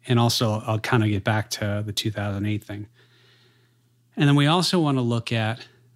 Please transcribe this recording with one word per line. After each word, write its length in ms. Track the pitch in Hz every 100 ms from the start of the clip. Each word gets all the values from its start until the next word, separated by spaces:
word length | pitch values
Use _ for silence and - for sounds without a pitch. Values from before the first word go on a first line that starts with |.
| -
And 120 | 120
also, 440 | 117 - 117 107 -
I'll 120 | 107
kinda 300 | - 123 107
get 160 | 104
back 260 | 107 107 -
to 320 | - 104 104
the 80 | 104
two 180 | 104 113
thousand 360 | 104 104 98 104
eight 180 | 104
thing. 240 | - 101 107 _ _ _ _ _ _ _ _ _ _ _ _ -
And 120 | 147
then 60 |
we 120 | 143 143
also 340 | 170 170 185
wanna 220 | 151 135
look 280 | 120 117 -
at 360 | 117 110 113 - _ _